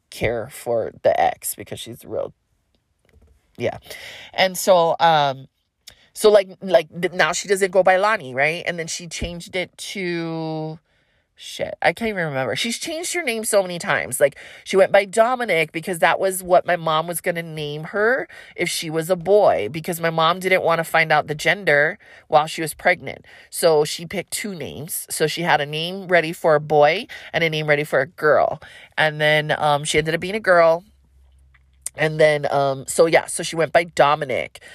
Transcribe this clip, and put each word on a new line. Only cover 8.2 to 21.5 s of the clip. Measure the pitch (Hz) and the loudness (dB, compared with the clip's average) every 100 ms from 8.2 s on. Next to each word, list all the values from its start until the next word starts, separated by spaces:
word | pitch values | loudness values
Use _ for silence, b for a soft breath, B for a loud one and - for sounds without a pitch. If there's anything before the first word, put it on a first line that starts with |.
| 131 | -4
right? | 127 151 170 - | -2 -2 -2 -6
And | 175 | -8
then | 160 | -8
she | - 175 | -10 -10
changed | - 170 175 - 185 | -10 -10 -10 -10 -8
it | 175 - | -8 -12
to | - 202 180 170 165 160 160 156 156 160 _ _ _ _ _ _ | -12 -8 -6 -4 -6 -6 -6 -6 -8 -12 _ _ _ _ _ _
shit, | - - - - | -14 -10 -10 -2
I | 156 | -2
can't | 170 226 | -2 -4
even | 196 | -4
remember. | 160 131 127 139 | -4 -4 -4 -4
She's | 233 233 | -4 -6
changed | 320 320 359 | -8 -8 -6
her | 349 | -6
name | 294 226 | -4 -6
so | 220 202 | 0 0
many | 185 175 | 0 -4
times. | 185 127 78 - | -4 -4 -4 0
Like, | 143 - B B | 0 0 B B
she | B 190 | B 2
went | 180 | 4
by | 196 | 4
Dominic | 202 220 226 254 233 165 156 | 2 2 2 0 0 0 0
because | 165 180 165 | -4 -6 0
that | 175 - | 2 2
was | 190 185 | -2 -4
what | 180 180 - | 2 2 4
my | |
mom | 170 165 156 165 | -2 0 0 -2
was | 170 | -6
gonna | 180 170 | -4 -6
name | 170 156 147 151 | -6 -8 -8 -8
her | 160 202 226 269 - B B B | -6 -2 0 0 -4 B B B
if | 170 | -6
she | - 160 | -6 -6
was | 160 160 | -4 -2
a | |
boy, | 180 165 208 165 85 104 | -2 4 6 6 2 -2
because | 160 160 165 | -6 -8 -4
my | 165 | -2
mom | 160 160 180 | 2 2 2
didn't | 180 185 | 2 2
wanna | 156 165 | 2 0
find | 165 165 160 | 0 0 2
out | 151 - | 2 0
the | 151 | -2
gender | 160 | -2